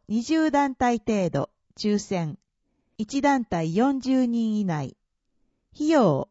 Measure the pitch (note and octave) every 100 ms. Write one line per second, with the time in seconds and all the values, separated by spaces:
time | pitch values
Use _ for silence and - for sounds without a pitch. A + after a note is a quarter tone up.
0 | - A3 A#3 D#4+ D#4 C#4+ C#4+ B3+ B3 A#3
1 | - G#3 F3 C#3 - _ _ - G#3 G#3
2 | - F#3 D#3 - _ _ _ _ _ -
3 | G#3+ C#4 C#4+ C4+ A3+ F3 E3 F#3 C4+ C4+
4 | B3+ C4 B3 A#3 A3 G#3+ F#3+ D3+ C3 -
5 | _ _ _ _ _ _ _ - D4+ D#4
6 | F#3+ C3+ -